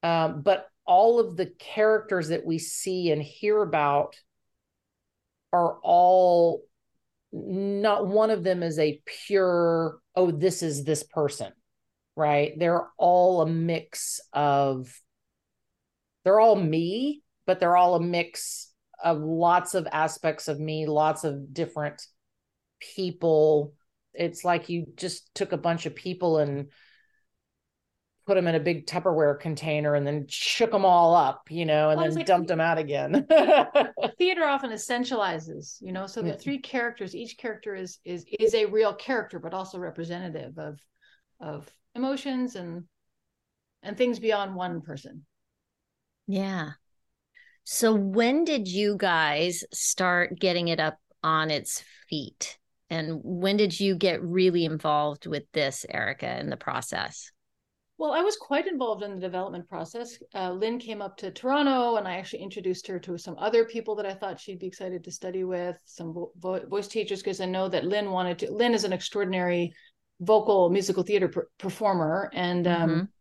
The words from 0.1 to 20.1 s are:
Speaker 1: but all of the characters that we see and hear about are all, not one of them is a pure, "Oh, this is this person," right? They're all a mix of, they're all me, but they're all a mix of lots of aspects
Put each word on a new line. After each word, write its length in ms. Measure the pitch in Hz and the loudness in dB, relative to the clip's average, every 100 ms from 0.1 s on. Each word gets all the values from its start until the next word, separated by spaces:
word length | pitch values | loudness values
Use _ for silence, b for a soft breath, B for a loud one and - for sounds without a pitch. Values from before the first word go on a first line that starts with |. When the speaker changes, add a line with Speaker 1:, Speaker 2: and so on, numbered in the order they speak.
| 165 160 147 | 4 2 2
Speaker 1:
but 260 | 143 190 - _ - | 2 2 0 _ 4
all 340 | 180 220 233 | 6 8 6
of 160 | 226 175 | 2 0
the 160 | 185 - | -4 -6
characters 720 | - - 214 214 208 190 156 | -12 2 4 4 2 -2 0
that 180 | 165 - | -2 -2
we 120 | 165 | -4
see 520 | 156 - - 185 175 | -4 -8 -6 -2 0
and 120 | 151 | 0
hear 380 | 147 - 208 214 | -2 -6 0 2
about 560 | 196 160 147 143 - - _ _ _ _ _ _ _ _ _ _ _ _ _ | 2 2 2 2 0 -6 _ _ _ _ _ _ _ _ _ _ _ _ _
are 260 | 175 170 - | 2 2 0
all, 800 | - 175 180 185 180 175 170 - - _ _ _ _ _ _ | 4 6 8 8 8 6 4 2 -8 _ _ _ _ _ _
not 760 | - - 185 196 202 214 202 196 | -14 -6 -4 -2 0 2 2 2
one 240 | 202 220 | 2 2
of 120 | 214 | 2
them 180 | 175 180 | 0 0
is 160 | 170 156 | -2 0
a 220 | 151 147 | 0 0
pure, 960 | - - - 202 185 175 170 165 165 156 _ | -12 -16 0 2 4 4 2 2 0 -6 _
"Oh, 160 | - 185 | 2 2
this 320 | 156 185 175 | 4 0 0
is 220 | 175 143 | -4 -4
this 180 | 143 151 | -2 -2
person," 500 | - - 147 - 101 _ _ _ _ _ _ - | -2 -2 -2 -2 -12 _ _ _ _ _ _ -2
right? 400 | 151 147 151 156 | 2 2 2 0
They're 300 | 170 180 - _ | 2 2 -2 _
all 420 | 175 180 180 180 | 4 6 6 4
a 40 | 160 | 2
mix 760 | 165 165 165 - - - - - | 0 0 -2 -6 -12 -8 -10 -6
of, 600 | - 147 143 139 131 123 - _ _ _ _ _ _ _ _ _ _ _ _ | 0 2 4 2 -2 -8 -16 _ _ _ _ _ _ _ _ _ _ _ _
they're 160 | - 208 | 4 6
all 160 | 226 208 | 8 6
me, 680 | 170 156 170 208 277 294 _ _ - | 4 0 -2 -2 -4 -4 _ _ -2
but 140 | 185 | 0
they're 160 | 175 180 | 4 6
all 180 | 180 175 | 6 4
a 40 | |
mix 720 | 170 175 170 - - - - _ _ - | 2 0 -2 -6 -12 -12 -16 _ _ -4
of 160 | 170 160 | -2 0
lots 540 | 151 165 170 180 175 | -2 0 4 2 2
of 140 | 190 156 | -4 -2
aspects 560 | 156 156 | -2 -2